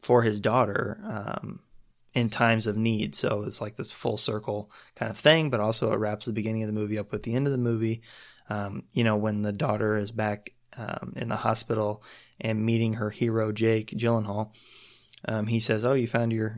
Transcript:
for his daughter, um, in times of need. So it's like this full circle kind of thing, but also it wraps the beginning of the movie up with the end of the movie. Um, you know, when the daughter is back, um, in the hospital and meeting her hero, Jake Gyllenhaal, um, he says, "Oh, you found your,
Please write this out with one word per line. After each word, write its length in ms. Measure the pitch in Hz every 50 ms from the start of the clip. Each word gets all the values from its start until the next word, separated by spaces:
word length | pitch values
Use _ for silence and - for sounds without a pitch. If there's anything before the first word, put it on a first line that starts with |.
for 220 | - - 120 120 117
his 160 | 113 107 104
daughter, 600 | 98 107 113 127 117 101 101 - - 104 - - 202
um, 520 | 220 110 107 101 - - - - - - - _ _ - - - _ _ _ _ _ -
in 160 | 127 120 110
times 380 | - - 120 113 113 113 110
of 80 | 110 104
need. 400 | 110 113 113 110 107 107 104 -
So 280 | - - - 113 104 104
it's 180 | 104 - -
like 160 | 110 107 -
this 140 | - 107 -
full 260 | - - - 117 107
circle 520 | 107 - - 110 107 107 - 104 104 104 - - - - - -
kind 140 | - 110 110
of 80 | 104
thing, 320 | - - 147 160 165 156 143
but 120 | 127 107
also 320 | 104 110 110 - 131 110 110
it 40 |
wraps 280 | 107 107 104 104 107 -
the 80 | 120 107
beginning 300 | 113 104 110 110 110 110
of 40 |
the 60 | 107 107
movie 240 | 107 107 104 107
up 160 | 104 101 - -
with 100 | 104 -
the 100 | 120 117
end 140 | 127 139
of 40 | 143
the 60 | 139
movie. 440 | 123 120 117 117 110 113 110 113 113 - - - - - - - _ _ -
Um, 340 | 107 104 101 101 101 101 - _
you 140 | - - 117
know, 100 | 113 107
when 280 | 104 104 110 104 104 104
the 100 | 104 101
daughter 420 | 101 151 127 107 107 110 107 107
is 160 | 107 104 104
back, 420 | 113 107 107 107 104 - - - _ _ _ - -
um, 380 | - 113 - 50 - - - -
in 140 | - - 123
the 80 | 123
hospital 680 | 113 - 113 110 - - - 117 110 107 104 107 110 - - - - - _ _ -
and 240 | - 113 110 107 107
meeting 300 | 113 117 113 117 113 110
her 160 | 113 110 107
hero, 420 | - - 123 117 110 113 110 107 107
Jake 380 | 104 113 113 113 110 107 -
Gyllenhaal, 580 | - 104 117 117 117 113 104 101 101 104 110 - - - - - - - - - - - _ _ - - -
um, 180 | - 110 110 107
he 140 | 110 113 113
says, 260 | 107 - 110 107 113
"Oh, 80 | 127 139
you 140 | 135 117
found 260 | 117 - 117 117 117 113
your, 240 | 110 110 110 107